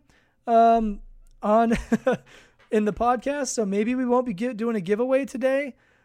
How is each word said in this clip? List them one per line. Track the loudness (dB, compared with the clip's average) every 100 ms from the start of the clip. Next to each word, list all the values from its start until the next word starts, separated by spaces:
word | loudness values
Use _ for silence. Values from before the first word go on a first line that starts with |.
| -16 _ _ _ 2
um, | 4 6 4 0 -6 -14 -20 -20 -8
on | 0 2 4 0 0 -2 0 -2
<laughs> | -6 -20 -20 _ _
in | -2 0
the |
podcast, | 0 0 0 -2 -4 -4
so | -4 -2
maybe | -2 -2 -2
we | 0
won't | 0 -2
be |
gi-, | -4 -6
doing | -4 -4 -4
a |
giveaway | -2 -2 0 0 -2
today. | -4 -2 -2 -4 -12 _ _